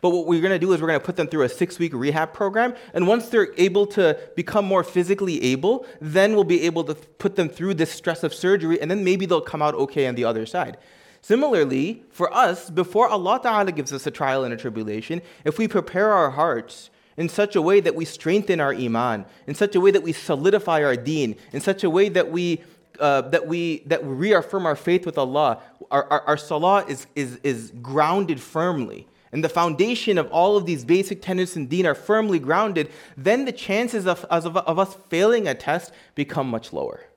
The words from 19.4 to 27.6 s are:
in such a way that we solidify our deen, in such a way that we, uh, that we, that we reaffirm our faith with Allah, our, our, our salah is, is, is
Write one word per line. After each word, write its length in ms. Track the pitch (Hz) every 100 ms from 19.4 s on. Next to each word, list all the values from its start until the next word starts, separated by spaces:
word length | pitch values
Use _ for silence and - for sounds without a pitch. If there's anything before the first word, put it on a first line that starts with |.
| -
in 100 | 147
such 200 | 202 196
a 40 |
way 120 | 190
that 100 | 196
we 100 | 165
solidify 720 | 151 - 143 170 202 202 160
our 120 | 147 123
deen, 400 | 123 156 127 104 -
in 100 | -
such 220 | - 196
a 60 | 190
way 200 | 165 202
that 220 | 180 170
we, 300 | 165 175 160 - _ _ -
uh, 220 | 147 139
that 260 | 131 165 160
we, 360 | 170 170 151 -
that 180 | 165
we 60 | 143
reaffirm 560 | 131 190 196 151 196 170
our 100 | 143
faith 300 | - 180 175
with 120 | 151
Allah, 440 | 131 139 147 113 - _ -
our, 140 | 139 -
our, 120 | 151
our 160 | - 147
salah 460 | - 151 175 202 -
is, 180 | 135 - -
is, 240 | 135 123
is 280 | 143 120